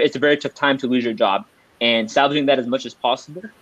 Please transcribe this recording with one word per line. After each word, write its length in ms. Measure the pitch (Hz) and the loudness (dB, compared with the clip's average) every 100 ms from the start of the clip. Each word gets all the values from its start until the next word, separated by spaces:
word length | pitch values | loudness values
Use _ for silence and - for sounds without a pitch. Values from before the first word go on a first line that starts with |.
it's 140 | 147 | 0
a 40 | 135 | 2
very 160 | 147 147 | 2 2
tough 180 | - | -2
time 240 | - 143 135 | -2 -2 0
to 80 | 123 | 0
lose 180 | 127 | 0
your 100 | 117 | -2
job. 320 | 110 104 98 - _ _ - | 0 0 0 -4 _ _ -4
And 300 | 117 113 110 | 0 0 0
salvaging 360 | 143 139 147 135 | 0 2 2 2
that 120 | 135 | 0
as 80 | 120 | 0
much 200 | 131 - | -4 -6
as 80 | |
possible, 480 | - 120 127 - 170 214 - | -4 -2 -2 -6 -18 -18 -20